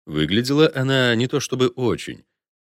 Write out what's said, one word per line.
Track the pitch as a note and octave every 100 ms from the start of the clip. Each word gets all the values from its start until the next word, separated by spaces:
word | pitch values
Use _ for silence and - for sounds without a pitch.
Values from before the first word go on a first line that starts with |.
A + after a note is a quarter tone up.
| -
Выглядела | D2+ D#2 G2 B2+ C#3+ D#3
она | C3+ C3 C3+ B2 A2+
не | B2+
то | D3
чтобы | - C3 B2+
очень, | - B2 - - A1+ _ _ _ _